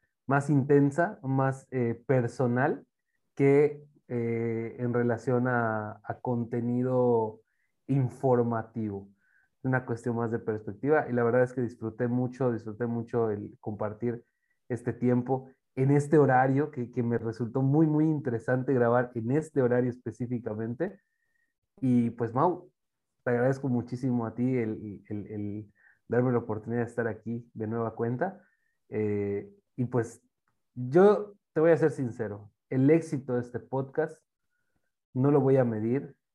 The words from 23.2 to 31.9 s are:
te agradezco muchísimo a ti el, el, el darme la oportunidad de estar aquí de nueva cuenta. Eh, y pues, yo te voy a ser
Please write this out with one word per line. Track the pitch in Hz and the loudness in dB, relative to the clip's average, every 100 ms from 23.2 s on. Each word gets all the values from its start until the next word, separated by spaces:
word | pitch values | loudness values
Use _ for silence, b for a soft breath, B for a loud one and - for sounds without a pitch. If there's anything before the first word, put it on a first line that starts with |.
te | 127 | -2
agradezco | 120 127 135 139 | 2 2 0 -2
muchísimo | 120 - 123 135 123 110 | -2 -2 -4 -2 -2 -2
a | |
ti | 113 123 127 | -2 -2 0
el, | 110 110 107 98 - | -2 -6 -10 -12 -10
el, | 104 101 | -10 -8
el | 107 104 107 104 b b b - | -8 -8 -8 -12 b b b -4
darme | 117 127 | 0 2
la | 120 | 0
oportunidad | 117 107 117 120 | -2 -8 -4 -4
de | 117 | -4
estar | - 113 | -4 -4
aquí | 107 113 117 - | -6 -10 -10 -10
de | 113 107 | -8 -6
nueva | 117 113 | -4 -4
cuenta. | 113 117 123 185 190 b b b b - | -4 -4 -2 -4 -8 b b b b -10
Eh, | 110 107 104 101 101 101 _ _ - | -4 -2 -2 -2 -4 -8 _ _ -6
y | 120 | -2
pues, | 123 113 - _ _ _ _ _ | -2 -4 -8 _ _ _ _ _
yo | 123 127 165 202 202 104 - _ | -10 0 4 6 4 -2 -16 _
te | 156 | 2
voy | 165 | 4
a | 151 | 4
ser | 156 | 2